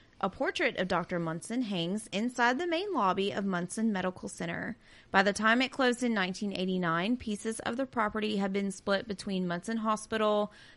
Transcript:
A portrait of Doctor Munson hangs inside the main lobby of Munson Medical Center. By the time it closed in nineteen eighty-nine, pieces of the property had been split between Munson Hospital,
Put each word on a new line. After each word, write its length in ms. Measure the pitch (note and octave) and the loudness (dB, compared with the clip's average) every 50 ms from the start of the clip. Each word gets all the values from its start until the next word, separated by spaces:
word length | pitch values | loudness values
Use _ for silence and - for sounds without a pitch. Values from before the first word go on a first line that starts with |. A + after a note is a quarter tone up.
| - _ _ - | -20 _ _ -4
A 100 | - F#3+ | -4 -2
portrait 480 | - - C4+ F4+ - - E4 B3 - | -2 -2 -2 -2 0 0 0 0 0
of 100 | - F#3 | 0 0
Doctor 320 | F3+ F#3+ E3+ F3 - F#3 E3+ | 0 0 0 0 -2 -2 -2
Munson 420 | E3+ E3 D#3+ E3+ - - A3+ B3+ | -2 -2 -4 -6 -6 -4 -4 -2
hangs 480 | B3+ G3+ G3+ F3 E3 E3+ F#3+ G#3+ - - | -2 0 -2 -2 0 -2 -2 -4 -4 -4
inside 460 | - G3 A3 B3 B3 - A#3+ A#3+ B3+ | -4 -2 -2 -2 0 2 2 2 2
the 80 | C4 F4+ | 2 0
main 260 | F4 E4 E4 G4 G#4 | 0 0 -2 -2 -2
lobby 400 | F#4 C4+ G3+ F#3 F3 F#3+ G3 G3+ | 0 2 2 2 2 2 0 0
of 140 | - - G3 | 0 0 0
Munson 480 | G3 F#3 F3 F3 F3 - A3+ A3 A3+ G3+ | 0 0 -2 -2 -4 -2 0 0 0 0
Medical 340 | F#3 F3+ F#3 F#3 - - | 0 0 -2 -4 -4 -10
Center. 480 | G3 - - F3+ E3+ E3+ E3 - - G#3+ - - - - - - - | -12 -8 -6 -6 -4 -4 -4 -6 -8 -8 -10 -14 -20 -20 -20 -8 2
By 100 | - G3 | 4 4
the 100 | G3 G3+ | 4 4
time 300 | G3 - G#3+ A3 A3+ B3 | 2 4 4 4 4 4
it 100 | B3+ B3 | 2 2
closed 300 | - - C4 B3 A#3+ - | 2 2 2 2 2 2
in 140 | B3 A#3+ A3+ | 0 0 2
nineteen 360 | G#3 F#3 F#3 F#3 - G#3+ G3+ F#3+ | 2 0 0 -2 -4 -4 -4 -2
eighty-nine, 600 | F#3 F#3 F#3 F#3 F#3 F3+ E3+ E3 E3+ F3+ G#3+ B3 | -2 -2 0 0 2 2 2 2 2 2 0 0
pieces 420 | B3 - A3 G#3 G3+ - A3+ A3 - | -2 -2 -4 -6 -4 -4 -4 -6 -4
of 180 | - - A#3 | -4 -4 -2
the 80 | B3 C4+ | -2 -4
property 520 | B3+ - A#3+ G#3+ G#3 G#3+ G#3+ G#3 G#3+ G#3+ | -2 0 0 0 0 0 -2 -2 0 0
had 140 | G3 G3 G3 | 0 0 0
been 200 | F#3+ G3+ G3+ G3 | 0 0 -2 -2
split 360 | F#3 - - G3+ G3 F#3+ - | -4 -4 0 0 0 0 0
between 400 | - G3 - - G#3+ F#3+ F#3 F#3 | -4 -8 -6 -4 -4 -2 0 0
Munson 300 | F3 F3 F3 - A3+ A3+ | 0 -2 -4 -4 -4 -4
Hospital, 760 | A3+ G#3+ A3 G#3+ G#3+ - - A3+ A3 G#3+ G#3+ G#3 G#3 G#3 G#3 - - - - - | -2 0 0 0 -2 -2 -4 0 2 4 4 4 2 2 0 -4 -12 -20 -20 -20